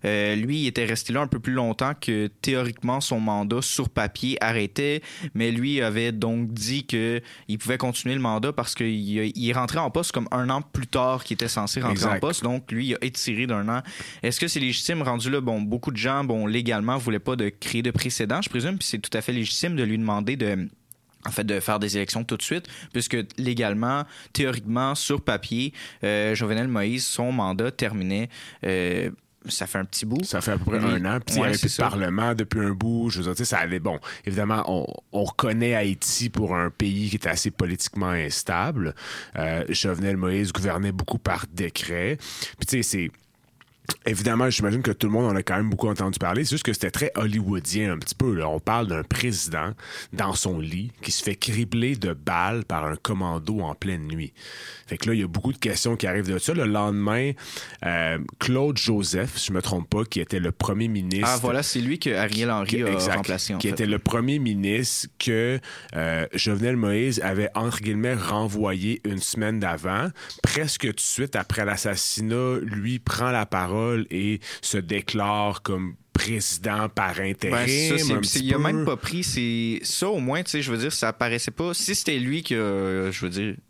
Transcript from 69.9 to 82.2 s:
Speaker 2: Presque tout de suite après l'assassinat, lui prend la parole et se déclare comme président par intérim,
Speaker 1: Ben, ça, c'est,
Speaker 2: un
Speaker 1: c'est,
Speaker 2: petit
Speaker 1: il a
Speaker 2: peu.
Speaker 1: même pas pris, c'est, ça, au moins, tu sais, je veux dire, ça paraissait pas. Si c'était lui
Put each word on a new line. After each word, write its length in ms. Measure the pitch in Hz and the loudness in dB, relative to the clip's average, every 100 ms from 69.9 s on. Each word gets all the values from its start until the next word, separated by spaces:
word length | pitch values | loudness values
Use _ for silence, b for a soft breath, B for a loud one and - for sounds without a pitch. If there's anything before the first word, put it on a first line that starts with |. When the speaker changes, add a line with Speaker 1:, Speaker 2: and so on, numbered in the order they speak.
| 98 170 - B B | 0 -2 -6 B B
Speaker 2:
Presque 440 | - - 151 - 123 | 0 2 0 0 -2
tout 40 | |
de 80 | 104 | 0
suite 380 | - - 139 107 | -2 0 0 -2
après 260 | 95 - | -2 0
l'assassinat, 920 | 104 98 110 98 - - 110 120 127 127 | 0 0 -2 0 -2 -2 0 0 0 0
lui 380 | 113 104 107 123 | -2 -4 -2 -2
prend 320 | - - 123 | -2 0 2
la 140 | 123 104 | 2 2
parole 600 | 95 90 101 117 117 107 | 0 0 0 2 0 0
et 300 | 90 101 104 B B | 0 0 -2 B B
se 160 | - 104 | -2 -2
déclare 840 | 85 101 - 107 101 104 104 98 | 0 -2 0 0 2 2 0 0
comme 340 | - 95 92 87 _ | -2 -2 -4 -8 _
président 800 | - 110 113 - 82 104 104 107 | 0 0 0 -2 -2 0 0 0
par 280 | - 95 87 | 0 0 0
intérim, 340 | 95 - - 120 | -2 0 0 2
Speaker 1:
Ben, 100 | 123 | 2
ça, 320 | 139 160 156 | 2 2 2
c'est, 140 | 151 | 2
Speaker 2:
un 40 | - | 2
Speaker 1:
c'est, 40 | |
Speaker 2:
petit 200 | 101 139 131 | 2 0 2
Speaker 1:
il 80 | |
a 40 | 135 | 2
Speaker 2:
peu. 60 | |
Speaker 1:
même 200 | 151 156 | 2 2
pas 140 | 151 131 | 0 0
pris, 260 | - 170 | -2 -2
c'est, 560 | 180 127 120 117 117 113 | 0 0 0 0 0 -2
ça, 260 | - - 185 | -2 -2 0
au 100 | 202 | 0
moins, 240 | 127 151 | 0 -2
tu 80 | 180 | 0
sais, 100 | 151 | -2
je 80 | 131 | 0
veux 80 | 113 | 0
dire, 140 | 135 | 0
ça 220 | - 113 | 0 -2
paraissait 380 | 110 120 117 - | 0 0 2 -2
pas. 220 | - 170 | -2 -2
Si 220 | 175 - 202 | 0 0 0
c'était 240 | - | 0
lui 240 | 139 | 0